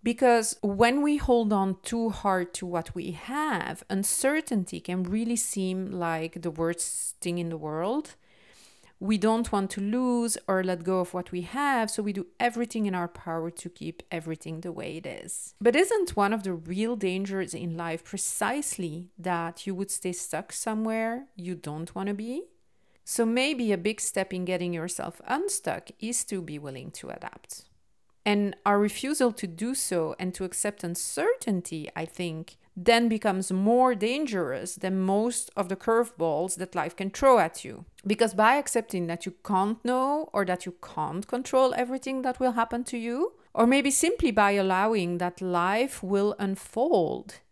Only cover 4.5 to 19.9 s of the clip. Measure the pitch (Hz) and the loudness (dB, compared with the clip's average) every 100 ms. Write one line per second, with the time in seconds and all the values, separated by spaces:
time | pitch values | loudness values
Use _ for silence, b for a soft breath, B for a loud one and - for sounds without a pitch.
4.5 | 220 185 170 - 180 180 208 233 240 - | -2 -2 -6 -6 -4 -2 -2 0 -2 -2
5.5 | - 190 185 190 185 170 160 160 175 170 | -2 -2 -2 -4 -4 -2 -2 -4 -6 -6
6.5 | 156 165 170 - - - - 180 175 170 | -2 -2 -2 -4 -4 -6 -6 -4 -4 -4
7.5 | 165 151 156 180 269 302 - b b b | -6 -6 -4 -2 -2 -4 -12 b b b
8.5 | b b b b b 190 214 208 220 233 | b b b b b 0 2 4 2 0
9.5 | 202 190 - 196 240 254 240 233 - - | 0 -2 -2 -2 0 2 2 0 -2 0
10.5 | 190 185 180 170 185 180 180 175 180 170 | 0 0 -2 0 0 0 -4 -6 -6 -6
11.5 | 254 285 262 220 - 208 196 - _ 240 | -2 0 2 0 -2 -4 -4 -6 _ -2
12.5 | 233 233 226 208 185 170 - - 165 165 | 0 -4 0 0 0 -4 -6 -6 -4 -4
13.5 | 170 175 - 151 165 - 170 160 160 - | -8 -14 -10 -12 -12 -8 -8 -6 -8 -8
14.5 | 160 175 165 - 156 - - - - - | -10 -8 -8 -8 -10 -10 -12 -10 -12 -12
15.5 | _ 220 254 381 440 349 - 202 220 196 | _ 4 6 4 4 2 2 2 2 -2
16.5 | 175 160 185 226 240 202 185 196 196 185 | -6 -4 -2 0 0 0 0 -2 -2 -4
17.5 | - 170 165 170 165 - 196 - - 208 | -4 -6 -4 -4 -6 -6 -6 -4 -2 0
18.5 | 269 294 - 170 151 175 - 180 170 165 | 0 -4 -4 -6 -6 -12 -8 -2 -2 -2
19.5 | 170 - 185 196 | -6 -6 -4 -4